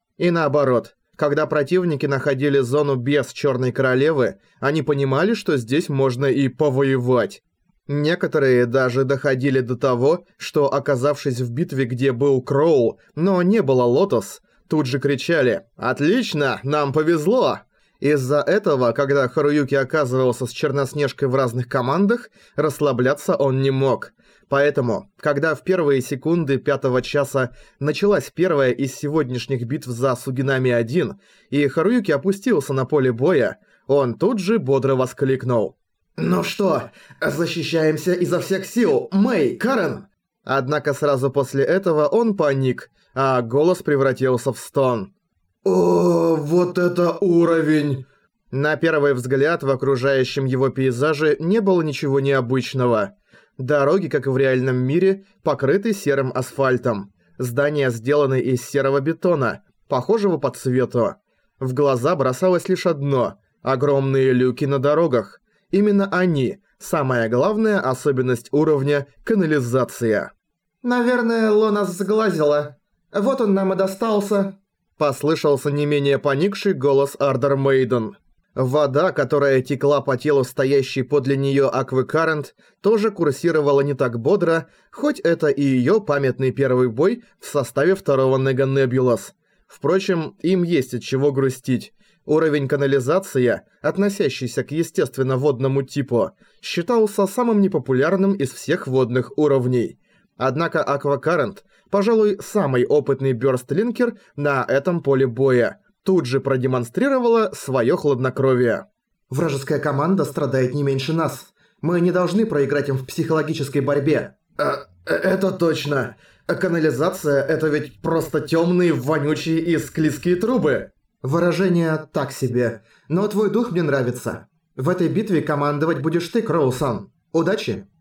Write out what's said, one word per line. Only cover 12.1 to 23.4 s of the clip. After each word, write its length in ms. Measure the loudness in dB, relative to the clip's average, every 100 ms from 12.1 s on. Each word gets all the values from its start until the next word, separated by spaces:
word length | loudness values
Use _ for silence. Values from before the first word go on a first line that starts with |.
был 280 | 0 2 0
Кроу, 580 | 0 0 4 4 2 -2 _
но 300 | -2 0 2
не 180 | 2 2
было 220 | 2 2
Лотос, 580 | 4 2 2 0 -4 -12 _ _ -4
тут 200 | -2 0
же 120 | -2
кричали: 640 | -2 -2 0 0 2 0 -6 -8
"Отлично, 840 | -6 0 0 0 0 -2 -2 -2
нам 300 | -2 -2 0
повезло!" 680 | 0 2 2 2 2 0 -2 -10 _ _ _
Из-за 400 | 0 0 2 0
этого, 520 | 2 0 2 2 2
когда 360 | 0 0 2 2
Харуюки 480 | 0 2 2 0 0
оказывался 720 | 0 -2 0 0 0 0 -6
с 20 |
Черноснежкой 800 | -4 -2 -2 -4 -2 -4 -2 -2
в 80 | 0
разных 320 | -2 -4 -4
командах, 640 | -2 0 2 2 0 -6 _ -8 -4
расслабляться 800 | -2 0 0 2 0 0 -2
он 260 | 0